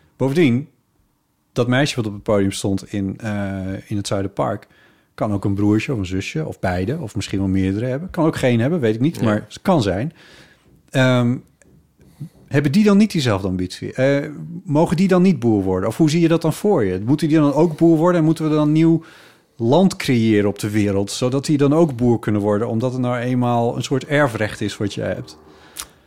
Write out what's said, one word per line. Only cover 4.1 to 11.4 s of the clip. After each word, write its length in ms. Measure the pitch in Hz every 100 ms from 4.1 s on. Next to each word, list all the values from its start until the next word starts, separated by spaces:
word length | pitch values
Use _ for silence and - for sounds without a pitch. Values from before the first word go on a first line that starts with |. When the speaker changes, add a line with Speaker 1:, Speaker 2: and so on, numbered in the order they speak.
| 104 98 - 127 101 - _ _ _ _
Speaker 1:
kan 180 | - 113
ook 120 | 101
een 100 | 107
broertje 380 | 101 104 107 -
of 60 | 120
een 80 | 92
zusje 380 | 95 - 156 151
of 120 | 110
beide, 380 | 98 90 95 156
of 140 | 123
misschien 240 | - - 101
wel 100 | 98
meerdere 380 | 95 95 98 123
hebben. 240 | 131 185
Kan 140 | - 160
ook 100 | 156
geen 240 | 131 120
hebben, 200 | 120 175
weet 140 | 117
ik 60 | 110
niet, 160 | 143 175
Speaker 2:
Ja. 80 |
Speaker 1:
maar 100 | 113 107 -
het 140 | -
kan 200 | - 175
zijn. 300 | 101 90 143 - - - - _ _ _ _
Ehm, 460 | 135 127 123 120 127